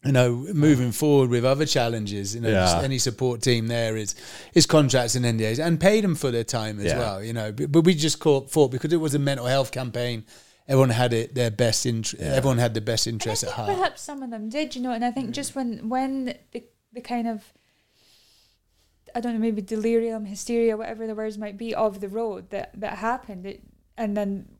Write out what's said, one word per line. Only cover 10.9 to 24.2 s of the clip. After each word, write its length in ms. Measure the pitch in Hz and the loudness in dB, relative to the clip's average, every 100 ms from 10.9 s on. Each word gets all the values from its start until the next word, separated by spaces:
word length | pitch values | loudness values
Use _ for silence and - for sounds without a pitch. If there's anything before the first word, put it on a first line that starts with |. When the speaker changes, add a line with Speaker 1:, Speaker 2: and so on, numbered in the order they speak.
| 117 123 | 4 2
Speaker 1:
it, 220 | 113 120 | 2 -2
their 160 | 127 120 | -2 -2
best 340 | 107 120 107 | 2 2 2
int-, 300 | 123 113 107 | -2 -2 -4
Speaker 2:
Yeah. 140 | - 151 135 | -6 0 2
Speaker 1:
everyone 180 | 131 120 | 2 4
had 140 | 120 | 2
the 80 | 110 | 0
best 260 | 104 110 - | -2 -2 -2
Speaker 3:
And 60 | |
I 40 | 113 | -4
Speaker 1:
interests 280 | 113 107 | -4 -4
at 60 | - | -4
Speaker 3:
think 60 | - 113 | -4 -2
Speaker 1:
heart. 100 | 370 | 0
Speaker 3:
perhaps 220 | 359 - | -2 -4
some 200 | - 285 | -14 -12
of 80 | 254 | -10
them 180 | 226 214 | -10 -6
did, 260 | 269 311 | -4 -6
you 60 | 254 | -4
know, 120 | 254 | -4
and 120 | 226 | -2
I 60 | 240 | -2
think 220 | 240 240 | -2 -6
just 220 | 240 269 | -6 -6
when, 360 | 269 247 220 220 | -6 -6 -6 -4
when 440 | 254 269 269 247 - _ | -2 -2 -4 -6 -8 _
the, 120 | 233 226 _ _ | -16 -16 _ _
the 80 | 240 | -18
kind 260 | 240 240 233 | -6 -4 -4
of, 240 | 220 - _ _ _ _ _ _ _ _ _ _ _ _ _ _ _ _ | -6 -12 _ _ _ _ _ _ _ _ _ _ _ _ _ _ _ _
I 60 | 240 | -6
don't 140 | 240 | -2
know, 60 | 226 | 0
maybe 200 | 226 214 | 0 0
delirium, 640 | 196 220 220 233 226 226 208 | -2 -2 2 2 2 -4 -8
hysteria, 500 | 202 - 233 233 214 | -10 -2 2 2 0
whatever 300 | 220 220 226 | -6 -8 -8
the 80 | |
words 220 | 214 220 208 | -6 -8 -8
might 220 | 214 202 | -10 -8
be, 160 | 226 | -6
of 260 | - 220 196 | 0 0 -2
the 80 | 196 | -8
road 420 | 208 226 190 180 | -4 -4 -6 -8
that, 200 | 202 - - | -10 -10 -10
that 180 | 202 202 | -10 -4
happened, 460 | 220 247 254 190 | -4 -4 -6 -14
it, 180 | 190 - - _ _ - | -14 -16 -20 _ _ -6
and 180 | 220 | -4
then 300 | 202 | -2